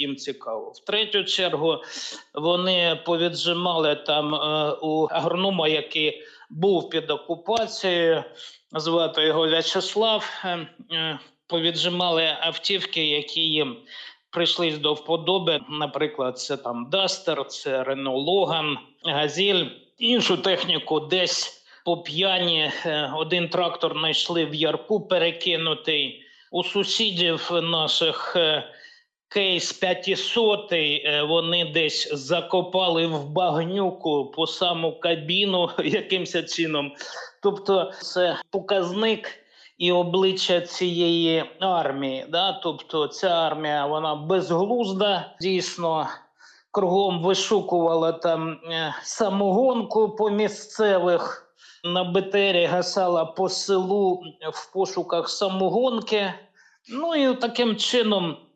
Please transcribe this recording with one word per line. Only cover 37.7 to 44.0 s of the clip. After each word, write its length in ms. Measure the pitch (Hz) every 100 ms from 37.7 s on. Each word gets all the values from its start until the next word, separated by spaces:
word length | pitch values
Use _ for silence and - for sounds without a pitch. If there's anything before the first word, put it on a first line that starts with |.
| 190 165 -
це 340 | - 185 175 - -
показник 800 | 196 190 196 175 202 226 220 - - _ - - _
і 140 | 175
обличчя 680 | 180 170 185 190 185 - 175
цієї 840 | 175 - 180 170 170 170 165 160 - -
армії, 640 | 190 175 143 139 135 131 147
да? 240 | 170 190
Тобто 540 | 190 170 151 - 156 147
ця 200 | - 185
армія, 580 | 170 156 151 151 147 143
вона 280 | 156